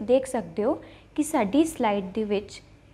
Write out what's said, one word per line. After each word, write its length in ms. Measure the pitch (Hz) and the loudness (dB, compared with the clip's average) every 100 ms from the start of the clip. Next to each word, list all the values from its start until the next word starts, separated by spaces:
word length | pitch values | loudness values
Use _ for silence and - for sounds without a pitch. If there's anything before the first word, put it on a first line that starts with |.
ਦੇਖ 240 | 214 262 - | 2 2 2
ਸਕਦੇ 380 | 240 170 - | -4 -4 -2
ਹੋ 200 | 220 330 - - - - | -2 -2 -6 -20 -8 -4
ਕਿ 80 | |
ਸਾਡੀ 400 | 294 294 202 277 | 0 0 2 4
ਸਲਾਈਡ 420 | 320 - 226 202 185 | 2 2 0 0 -2
ਦੇ 180 | 226 | -4
ਵਿੱਚ 380 | 208 208 202 - - - - | 0 -2 -2 -12 -20 -20 -20